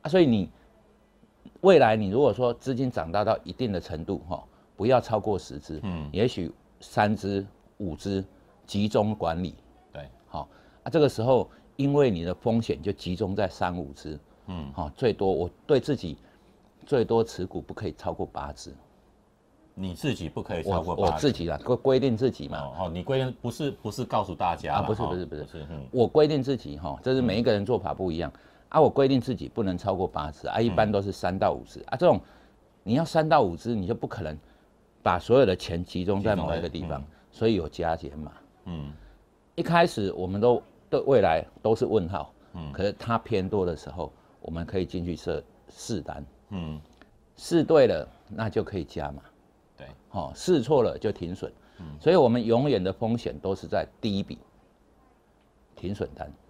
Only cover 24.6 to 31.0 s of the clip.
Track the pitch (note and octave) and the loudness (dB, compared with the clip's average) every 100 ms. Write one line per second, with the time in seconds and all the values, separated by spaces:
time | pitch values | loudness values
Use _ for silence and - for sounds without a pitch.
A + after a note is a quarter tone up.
24.6 | D#2+ D2 - G#2+ D2+ F2+ D#2 D2+ D2 E2 | -2 -2 0 -2 -2 -6 -8 -10 -12 -14
25.6 | D2 D#2 C2+ B2+ A2+ D#3 D3+ D3+ B2+ B2+ | -12 -12 -6 0 4 6 4 4 -2 -4
26.6 | - D2 D#2+ C2 B2+ C3 A#2+ G2+ A#2+ G#2 | -6 -8 -8 -6 -2 2 2 2 2 2
27.6 | G2+ A2 - D2 F#2 D#2+ D2+ - - _ | 2 -2 -2 -4 -4 -2 -6 -8 -20 _
28.6 | _ D#3 C3 - C#3 C3+ C3 G#2+ D2 - | _ 4 4 6 4 4 0 -6 -6 -2
29.6 | G2 F2 G2+ F#2 F#2 E2 D2+ - - G#2+ | -2 -2 -2 0 -2 -4 -8 -8 -6 0
30.6 | A#2 F#2+ G#2+ G2+ | 2 2 2 2